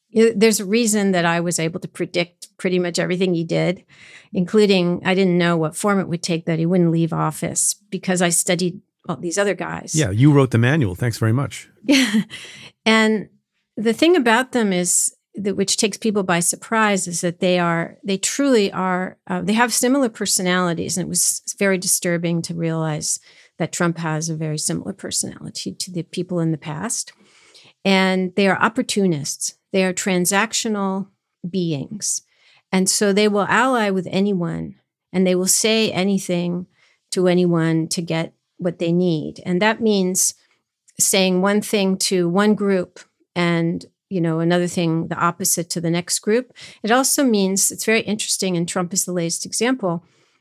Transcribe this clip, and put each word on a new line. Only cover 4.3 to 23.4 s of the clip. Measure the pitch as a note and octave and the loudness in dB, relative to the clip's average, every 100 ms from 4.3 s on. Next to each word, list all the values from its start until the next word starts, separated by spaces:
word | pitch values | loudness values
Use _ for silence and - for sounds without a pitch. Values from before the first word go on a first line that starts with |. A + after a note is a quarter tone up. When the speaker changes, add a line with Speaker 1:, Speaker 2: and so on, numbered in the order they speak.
Speaker 1:
including | - F3 G#3+ G#3 F#3+ F3 F3 | -4 0 4 4 4 2 0
I | F3+ | 0
didn't | F#3 F#3+ F3 | 2 4 4
know | E3+ E3+ | 2 2
what | D#3 - | 0 -2
form | G#3 G3 | 0 0
it | - | 0
would | E3+ | -4
take | - E3 E3+ | -2 -4 -2
that | D#3+ | -2
he | E3 | 2
wouldn't | F#3 E3+ | 2 4
leave | E3 E3 | 2 0
office | D#3+ D#3 D3+ E3 - - - _ | 0 -2 -4 -6 -2 -2 -4 _
because | F#3 F#3+ F3+ | -8 -2 0
I | F3 | 2
studied | E3+ - F3 F3+ - - _ - | 0 0 0 -2 -6 -16 _ -10
all | E3+ | -8
these | F3 F3+ | -4 -2
other | G3+ | 0
guys. | F3+ D#3+ E3 - | -2 -4 -8 -6
Speaker 2:
Yeah, | D#3 A#2 | -2 0
you | G#2 C#3+ | 4 6
wrote | C#3+ C3 | 6 4
the | A2+ | 4
manual. | A#2+ D#3+ G#2 | 2 2 0
Thanks | F2+ B2 - | -2 -4 0
very | A2 | 0
much. | B2 C#3 - - | 0 -2 -10 -20
Speaker 1:
<laughs> | _ - | _ -2
Yeah. | C4+ A#3+ G#3+ - - - - - _ A3 | -2 0 -2 -2 -8 -18 -20 -20 _ 0
And | A3 A3 G#3+ D3+ _ _ _ _ - | 2 4 0 -4 _ _ _ _ -6
the | A3 | -2
thing | A3 D#4+ F4+ | 2 4 4
about | A#3+ A3+ B3+ | 4 2 2
them | B3 G#3 | 0 0
is | F3+ F3+ - - - _ | 0 0 0 -2 -6 _
that, | - G3 | -8 -4
which | G3 G3 - | -2 -2 0
takes | G#3+ - | -2 -2
people | A3+ G#3 | -2 0
by | F#3 E3+ | 2 0
surprise, | E3+ - - A3+ G#3+ G3 F3 | 0 -4 -2 0 2 2 -2
is | E3+ | -4
that | F3 E3+ | -4 0
they | F#3 F3+ | 2 2
are, | E3+ E3 E3 - | 2 0 -4 -8
they | G#3+ F#3+ | -6 -4
truly | - - C#4 A#3 G3 | -2 0 2 4 2
are, | - F#3 F3+ F#3 - - | 0 -2 -2 -4 -10 -8
uh, | F3+ | -6
they | F3 | 0
have | A3 A#3+ | 2 2
similar | - B3 C#4 B3 | 2 2 2 0
personalities. | - G3+ - F3+ F3+ F3+ E3 - F3 | -2 -2 0 2 2 2 -2 -4 -4
And | D#3+ | -4
it | |
was | F3+ - - - - | -2 -2 -2 -6 -2
very | G3 F#3 | 0 0
disturbing | F3+ - F#3 E3+ E3+ E3+ | 0 -2 0 -2 0 -2
to | E3 | -4
realize | E3+ E3 D#3+ D#3+ D3+ - - - - | -4 -4 -2 -2 -4 -4 -6 -10 -20